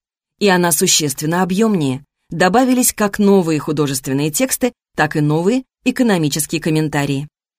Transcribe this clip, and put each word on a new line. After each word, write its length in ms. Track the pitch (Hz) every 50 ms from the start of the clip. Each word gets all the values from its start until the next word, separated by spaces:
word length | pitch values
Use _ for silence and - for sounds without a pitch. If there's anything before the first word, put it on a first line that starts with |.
| _ _ _ _ _ _ _ -
И 100 | 208 196
она 220 | 180 180 175 175
существенно 720 | 165 - 190 175 - - 156 143 131 - 151 151 170 180
объемнее. 640 | 185 175 185 190 226 220 208 170 147 135 127 143 - _ _ _ _ -
Добавились 640 | 170 156 185 185 185 247 262 247 254 247 240 -
как 260 | - - 214 208 - -
новые 400 | 208 196 202 190 170 165 156 147
художественные 720 | - 165 151 151 147 135 139 131 - 139 131 139 147 156
тексты, 440 | 151 - 262 262 - - 254 240 - _ _ _ -
так 220 | - 151 151 -
и 40 | 156
новые 440 | 147 147 151 160 175 196 247 262 - _ _ _ -
экономические 760 | 254 254 - 254 226 196 170 156 143 - 160 143 - - 156
комментарии. 680 | - 170 156 156 156 151 151 147 143 139 139 135 147 - _ _ _ _ _